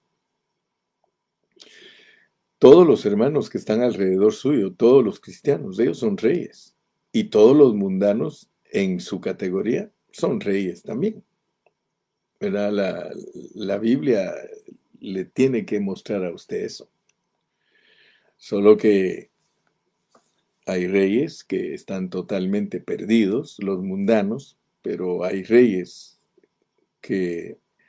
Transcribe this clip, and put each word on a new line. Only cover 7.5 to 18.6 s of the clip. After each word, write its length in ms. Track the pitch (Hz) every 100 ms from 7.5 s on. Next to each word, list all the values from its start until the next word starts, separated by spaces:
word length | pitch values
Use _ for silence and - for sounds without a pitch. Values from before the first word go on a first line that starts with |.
| 147
los 200 | 135 104
mundanos 720 | 98 95 101 107 156 - - _ _
en 280 | 110 95 90
su 220 | - 95
categoría 720 | 95 92 95 95 101 151 220 _ _
son 300 | - 170 117
reyes 400 | 104 98 92 87
también. 420 | - 110 208 220 - _ _ _ _ _ _ _ _ _ _ -
¿Verdad? 340 | 101 101 101
La, 360 | 104 95 87 82 - - - -
la 240 | 104 98 98
Biblia 560 | 113 139 147 107 90 - - - - - _ _
le 240 | - 95
tiene 420 | 90 - 131 120 92
que 140 | 104
mostrar 460 | 98 92 - 101 90
a 80 |
usted 320 | 82 - 95 85
eso. 240 | - - _ _ _ _ _ _ _ _ _ _ _ _ _ _ _
Solo 400 | - 101